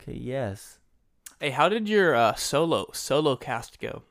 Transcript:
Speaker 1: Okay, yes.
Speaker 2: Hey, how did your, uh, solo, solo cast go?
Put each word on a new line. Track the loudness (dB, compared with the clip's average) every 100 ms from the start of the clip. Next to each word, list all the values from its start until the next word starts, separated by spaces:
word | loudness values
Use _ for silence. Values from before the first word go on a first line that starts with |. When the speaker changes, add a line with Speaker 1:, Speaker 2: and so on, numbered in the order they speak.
Speaker 1:
Okay, | -14 -12
yes. | -8 -6 -6 -8 -14 -20 _ _ _ _ -20 -6
Speaker 2:
Hey, | -4
how | 2 2
did | 2 0
your, | 2 4 4
uh, | 4 2
solo, | -2 0 2 0 -2
solo | -8 -2 0 2 0
cast | -4 -8 -8 -12
go? | -12 -12 -16